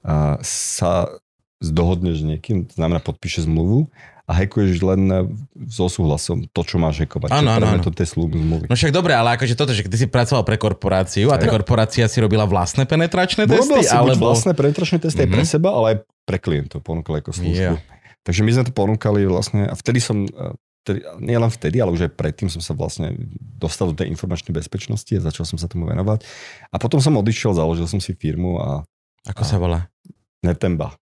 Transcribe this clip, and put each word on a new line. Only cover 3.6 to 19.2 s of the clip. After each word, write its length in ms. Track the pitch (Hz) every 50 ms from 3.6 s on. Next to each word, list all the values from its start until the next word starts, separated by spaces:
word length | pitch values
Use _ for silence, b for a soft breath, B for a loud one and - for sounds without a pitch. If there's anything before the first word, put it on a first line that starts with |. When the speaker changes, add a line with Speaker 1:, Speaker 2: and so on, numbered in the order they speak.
| 85 92 110 135 156 B B B B B B B B
Speaker 1:
a 100 | - -
hackuješ 460 | 87 98 101 - 113 104 95 90 85
len 200 | 95 95 95 95 95 95 92 92 92 - 110 107 143 - _ - -
so 220 | - 113 - 90
súhlasom 540 | 90 - - 90 76 71 73 - - 85 73 85
to, 140 | - _ 85 85
čo 140 | - -
máš 200 | 87 82 78 76 76
hackovať. 300 | 80 - - - 117 -
Speaker 2:
Áno, 60 | 127 147
Speaker 1:
Čiže 100 | 151 123
Speaker 2:
áno, 100 | 113 113 110
Speaker 1:
predmetom 280 | 107 104 92 87 87
Speaker 2:
áno. 80 | 82 -
Speaker 1:
tej 80 | 90
slú-, 180 | - - 80 85
zmluvy. 380 | 80 78 82 78 80 82 80 -
Speaker 2:
No 80 | - 123
však 160 | 120 165 156
dobre, 220 | 143 180 175 175 143
ale, 160 | 117 117 120
akože, 220 | 120 117 135 120 120
toto, 160 | - 151 139
že 100 | 123 101 101
ty 100 | 98 95
si 120 | 110 131
pracoval 340 | 127 - 123 120 117 143 123
pre 160 | 104 - 110
korporáciu 720 | 107 - 107 95 - - 95 95 95 95 90 - 101 104 139
a 80 | 143
tá 80 | 135 160
Speaker 1:
Hej. 80 | 180 117
Speaker 2:
korporácia 480 | 110 98 - 123 110 110 107 - - 117
si 140 | 107 -
robila 260 | 123 113 104 104 107 107
vlastné 380 | 98 101 92 87 - - - 135
penetračné 600 | - 160 160 165 170 - 185 180 185 - - 214
Speaker 1:
Robil 160 | 208 147 214 262
Speaker 2:
testy, 60 | 285 294 254 165
Speaker 1:
si 100 | 127 117
buď 80 | 120 120 127
Speaker 2:
alebo 140 | 131 117 -
Speaker 1:
vlastné 260 | 117 117 117 113 -
penetračné 460 | - - 135 143 147 - 180 - 185 165
testy 220 | 156 165 151 -
aj 80 | 139 92
pre 140 | 92 110 156
Speaker 2:
Mhm. 60 | 160
Speaker 1:
seba, 180 | - 151 165 190
ale 140 | 208 123 113
aj 100 | 113 113 104 - _ _ _ _
pre 140 | - 92 90
klientov 420 | - - 78 73 69 71 - 73
ponúkal 320 | - - 80 82 78 - 80
ako 140 | 76 - -
službu. 220 | 78 90 87 87 85
Speaker 2:
Ja. 220 | 90 95 90 82 80 - b b b b b b b
Speaker 1:
Takže 200 | _ - 85 95
my 100 | 104 113
sme 120 | 117 127 127
to 100 | 123 127
ponúkali 480 | 107 101 101 110 107 - 110 104 101